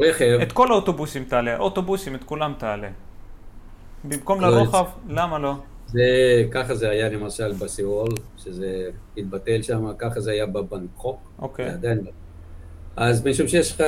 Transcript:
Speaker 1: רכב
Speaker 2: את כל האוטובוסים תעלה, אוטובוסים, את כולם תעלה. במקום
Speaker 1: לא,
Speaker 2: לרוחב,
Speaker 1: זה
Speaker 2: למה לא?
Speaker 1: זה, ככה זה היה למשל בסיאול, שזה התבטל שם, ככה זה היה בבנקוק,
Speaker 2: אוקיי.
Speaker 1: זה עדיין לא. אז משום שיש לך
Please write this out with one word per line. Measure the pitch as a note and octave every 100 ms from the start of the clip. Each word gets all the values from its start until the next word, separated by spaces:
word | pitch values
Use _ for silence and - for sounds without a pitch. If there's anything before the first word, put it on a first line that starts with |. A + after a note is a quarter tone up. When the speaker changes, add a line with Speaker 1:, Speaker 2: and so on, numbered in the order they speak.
Speaker 1:
רכב | D#3 D#3+ B2 B2
Speaker 2:
את | A#2+
כל | - B3
האוטובוסים | G#3+ F#3+ D3+ D3+ C#3
תעלה, | B2+ B2 A#2+ A#2
אוטובוסים, | G3 F#3+ F#3 G3 D3+
את | C3
כולם | - D3+ D3+ C#3
תעלה. | A2+ G#2 G2+ G2 - - - - - - - - - -
במקום | C#3+ C#3+ - G3
Speaker 1:
לא, | F3+
Speaker 2:
לרוחב, | F#3 G#3 F#3+ F3+ - F#3
Speaker 1:
זה |
Speaker 2:
למה | D3+ F3 D#3
לא? | C#3 C#3+ - - -
Speaker 1:
זה, | A#2+ B2 B2+ B2+ A#2+ A#2
ככה | C3 B2
זה | A#2 A2
היה | G#2 A2
למשל | G#2+ G#2 F#2+ G#2+
בסיאול, | G2 G2+ - G2 G#2 A2+ A2 - -
שזה | F#2 F2+ F#2+ F#2 F#2 - - -
התבטל | F#2+ G2 A2+ A2+
שם, | A2 A2+ A2 G#2
ככה | A#2 A2+
זה | G#2+
היה | G#2 G#2
בבנקוק, | G2+ F#2 G2 F2+ - B2+ C3+ - -
Speaker 2:
אוקיי. | C3+ -
Speaker 1:
זה | B2+
עדיין | A2+ A#2 A2
לא. | F#2+ - - - - - - - - -
אז | A#2+ A2+ C#3
משום | C3+ C#3
שיש | F3 D3+
לך | -